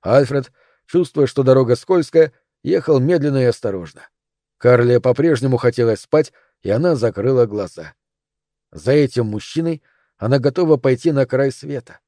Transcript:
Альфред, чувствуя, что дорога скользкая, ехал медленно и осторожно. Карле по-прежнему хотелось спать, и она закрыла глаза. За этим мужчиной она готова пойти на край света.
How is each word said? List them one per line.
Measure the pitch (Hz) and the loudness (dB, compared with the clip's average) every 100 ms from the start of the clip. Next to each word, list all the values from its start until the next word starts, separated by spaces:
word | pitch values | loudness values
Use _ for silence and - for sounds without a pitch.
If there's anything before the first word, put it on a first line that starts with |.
Альфред, | - 127 135 139 127 _ _ _ _ | 2 2 2 -4 -6 _ _ _ _
чувствуя, | 175 175 147 139 | -2 -2 -2 -2
что | - | 0
дорога | 131 131 123 120 | 2 4 4 -2
скользкая, | - 185 156 165 156 _ _ _ | 0 -2 2 2 2 _ _ _
ехал | 135 180 160 143 | -4 -4 0 0
медленно | 131 175 147 135 | 2 0 0 0
и | 123 | 0
осторожно. | 113 110 95 82 - - _ _ _ _ _ | -2 -6 -8 -12 -20 -20 _ _ _ _ _
Карле | 123 123 120 123 | 2 4 4 2
по-прежнему | 127 120 165 135 135 123 | 2 0 0 0 0 0
хотелось | 123 117 117 107 | 0 0 -2 -2
спать, | - 151 156 _ _ _ | 0 0 0 _ _ _
и | - | -4
она | 107 175 147 | 0 0 0
закрыла | 113 101 113 131 120 | -2 -2 -2 0 0
глаза. | 104 92 - 78 _ _ _ _ _ _ _ _ | -2 -10 -12 -20 _ _ _ _ _ _ _ _
За | 80 76 | -10 0
этим | 143 135 - 113 | 0 0 -2 -4
мужчиной | 107 - - 165 156 _ _ _ _ | -6 -8 -6 -6 -8 _ _ _ _
она | 104 135 | -2 0
готова | 131 135 170 147 | 0 -2 2 2
пойти | 139 127 170 | 2 0 0
на | 143 131 | -2 -2
край | 131 139 | -2 -2
света. | - 151 143 - - | -6 -12 -12 -12 -20